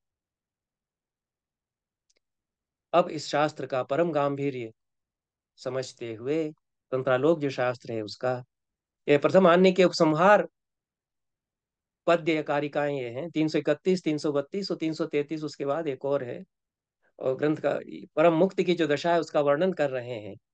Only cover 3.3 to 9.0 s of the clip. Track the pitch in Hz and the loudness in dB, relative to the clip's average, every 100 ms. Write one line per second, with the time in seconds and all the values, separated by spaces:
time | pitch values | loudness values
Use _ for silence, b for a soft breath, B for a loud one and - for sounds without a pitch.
3.3 | 147 151 147 131 135 120 139 175 151 143 | -2 -2 -2 -6 -6 -2 -2 0 0 -2
4.3 | 139 139 127 113 - _ _ _ _ _ | -2 -4 -6 -10 -14 _ _ _ _ _
5.3 | _ _ _ 131 131 127 - 120 110 123 | _ _ _ -8 -6 -8 -10 -12 -10 -4
6.3 | 160 156 156 _ _ _ 131 131 127 147 | -4 -4 -8 _ _ _ -4 0 2 2
7.3 | 165 143 131 123 123 - 113 104 - 127 | 2 0 -2 -4 -4 -8 -8 -8 -6 -4
8.3 | 127 - _ _ _ _ _ | -4 -8 _ _ _ _ _